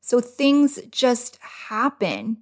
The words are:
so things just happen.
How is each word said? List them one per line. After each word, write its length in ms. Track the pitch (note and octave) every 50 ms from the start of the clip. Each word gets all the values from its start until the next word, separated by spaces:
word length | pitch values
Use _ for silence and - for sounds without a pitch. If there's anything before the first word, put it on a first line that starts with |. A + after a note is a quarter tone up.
so 200 | - - - B3
things 580 | A#3+ B3 - - C#4 C#4 C#4 C#4+ C#4+ C#4 - - - -
just 480 | - - - B3+ B3 A#3 - - - _ - - - - - -
happen. 680 | A3 G#3+ A#3+ C#4+ C#4 _ G#3 F3 G2+ G2 G#2 G#3+ A3+ G#3+